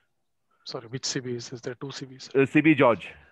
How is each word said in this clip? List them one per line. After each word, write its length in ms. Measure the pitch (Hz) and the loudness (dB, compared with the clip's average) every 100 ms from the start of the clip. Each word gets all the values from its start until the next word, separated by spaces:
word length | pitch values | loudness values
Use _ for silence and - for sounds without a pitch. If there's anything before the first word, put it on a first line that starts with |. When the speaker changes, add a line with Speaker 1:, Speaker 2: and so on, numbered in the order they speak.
| _ _ _ _ _ _ - | _ _ _ _ _ _ -16
Speaker 1:
Sorry, 220 | 131 113 | -16 -12
which 180 | 131 - | -10 -8
Sibi 300 | 139 123 120 | -8 -8 -10
is? 160 | - | -12
Is 80 | 123 | -14
there 140 | 131 120 | -14 -12
two 120 | 139 | -14
Sibis? 420 | - 131 131 - 135 | -14 -16 -18 -4 0
Speaker 2:
Uh, 100 | 135 | 2
Sibi 300 | 151 151 135 | 4 4 6
George. 320 | 127 98 - - _ | 4 2 -4 -20 _